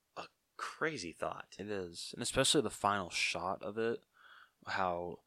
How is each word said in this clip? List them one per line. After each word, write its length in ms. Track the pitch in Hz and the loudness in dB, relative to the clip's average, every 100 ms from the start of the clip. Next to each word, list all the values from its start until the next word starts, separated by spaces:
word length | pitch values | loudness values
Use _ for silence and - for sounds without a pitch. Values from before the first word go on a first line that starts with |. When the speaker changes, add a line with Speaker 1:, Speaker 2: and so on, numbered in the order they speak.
| _ - | _ -12
Speaker 1:
a 120 | - _ _ - | -12 _ _ -10
crazy 540 | - - 156 143 87 | -8 -4 -4 -2 -6
thought. 440 | 76 82 92 - - | -6 -6 -6 -12 -10
Speaker 2:
It 120 | 104 | -4
is. 420 | 101 90 85 - | -4 -4 -8 -10
And 80 | - | -6
especially 400 | 120 131 135 156 | 0 4 6 6
the 80 | 107 | 4
final 400 | - 101 101 87 | 2 2 4 0
shot 540 | - - - 175 95 | 0 0 0 -2 -2
of 160 | - 107 | -4 0
it, 260 | 113 117 _ _ - - - _ - | 0 -2 _ _ -20 -20 -20 _ -4
how, 520 | 98 92 87 87 - | 0 2 0 -4 -8